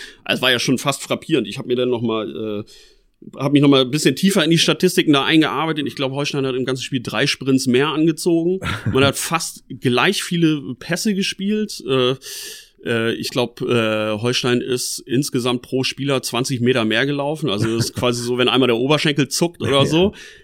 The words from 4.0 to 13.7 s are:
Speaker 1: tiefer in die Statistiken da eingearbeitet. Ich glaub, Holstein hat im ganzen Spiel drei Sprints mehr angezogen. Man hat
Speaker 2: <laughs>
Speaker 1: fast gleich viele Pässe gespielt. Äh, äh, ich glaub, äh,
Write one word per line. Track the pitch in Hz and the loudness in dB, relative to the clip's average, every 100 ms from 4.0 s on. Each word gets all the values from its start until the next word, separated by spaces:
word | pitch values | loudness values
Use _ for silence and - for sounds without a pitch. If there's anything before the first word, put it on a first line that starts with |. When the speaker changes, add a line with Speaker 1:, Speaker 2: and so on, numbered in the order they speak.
| 160 135 | 0 2
Speaker 1:
tiefer | 190 196 | 2 4
in | 156 | 4
die | 165 | 4
Statistiken | - 151 180 - 156 | 4 2 2 2 4
da | 139 | 4
eingearbeitet. | 135 160 143 123 160 151 131 | 4 4 4 0 -2 -2 -4
Ich | |
glaub, | - 135 | -4 -4
Holstein | 139 147 147 | -2 -4 -2
hat | 135 127 | -2 -2
im | |
ganzen | 127 131 | -4 -4
Spiel | - 131 | -4 -6
drei | 107 107 143 | -4 -2 -2
Sprints | - 131 131 131 | 0 2 2 4
mehr | 123 151 | 2 2
angezogen. | 151 165 151 180 165 170 190 - - - | 2 0 2 0 2 0 -2 -4 -4 -2
Man | 131 | 2
hat | 139 - | 2 0
Speaker 2:
<laughs> | |
Speaker 1:
fast | - 165 - - - | -2 -4 -4 -12 -16
gleich | 131 131 120 156 196 | -4 0 2 2 0
viele | - 175 160 151 110 123 | -2 2 2 0 -6 -10
Pässe | - 180 220 | -6 -2 0
gespielt. | 196 190 - 196 214 214 - - | 0 -2 -4 -2 -2 -4 -6 -2
Äh, | 131 127 131 - - - - - _ | 0 0 -2 -8 -12 -12 -16 -20 _
äh, | - 117 113 | -4 -2 0
ich | - 117 | -2 -4
glaub, | 135 120 - | -2 -2 -4
äh, | 123 | 0